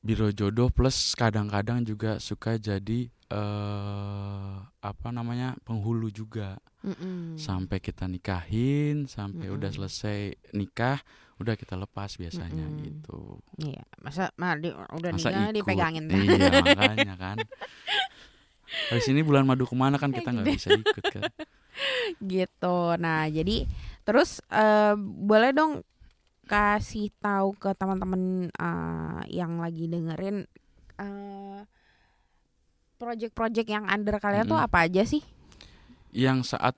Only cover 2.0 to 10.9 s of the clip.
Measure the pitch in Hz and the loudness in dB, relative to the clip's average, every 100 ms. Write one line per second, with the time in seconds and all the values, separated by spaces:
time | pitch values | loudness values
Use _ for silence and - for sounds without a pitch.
2 | 110 104 - - - 113 107 98 98 117 | -2 -4 -6 -6 -2 -2 -2 -4 -2 -4
3 | 123 _ _ 104 104 104 104 104 101 101 | -4 _ _ -4 -4 -4 -4 -6 -6 -6
4 | 101 101 101 101 98 98 98 _ 101 101 | -6 -6 -8 -8 -10 -12 -16 _ -10 -8
5 | 120 120 117 120 127 127 - 113 104 117 | -6 -6 -4 -4 -4 -8 -6 -4 -2 -2
6 | 113 101 110 110 98 95 _ _ 208 185 | -4 -8 -10 -8 -8 -10 _ _ -8 -8
7 | 185 180 170 160 156 92 92 95 - - | -8 -8 -10 -10 -6 -4 -2 -4 -6 -6
8 | 90 90 - 90 82 110 127 143 147 147 | -6 -6 -4 -4 -2 0 2 2 0 -2
9 | 139 - 101 95 95 98 98 98 95 - | -4 -8 -8 -8 -6 -4 -4 -4 -8 -6
10 | 107 104 101 - _ 101 98 - 120 | -4 -4 -4 -8 _ -4 -4 0 0